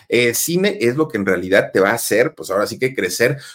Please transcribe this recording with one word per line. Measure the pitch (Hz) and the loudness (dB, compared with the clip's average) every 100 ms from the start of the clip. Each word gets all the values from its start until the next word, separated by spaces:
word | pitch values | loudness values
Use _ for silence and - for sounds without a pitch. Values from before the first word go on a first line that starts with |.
| - | -2
Eh, | 117 120 | 2 2
cine | 113 - 175 202 - | 0 -2 0 0 0
es | 117 131 | 0 0
lo | 156 | -2
que | 104 | -2
en | 98 | -2
realidad | 90 92 98 - | -2 2 2 4
te | 101 | 2
va | 98 | 2
a | |
hacer, | 117 - 107 131 | 0 0 2 2
pues | - - | -4 -4
ahora | 95 104 | -2 -2
sí | 107 | -2
que | 131 | -4
crecer | 135 - - 120 135 - | -2 -4 0 0 0 -10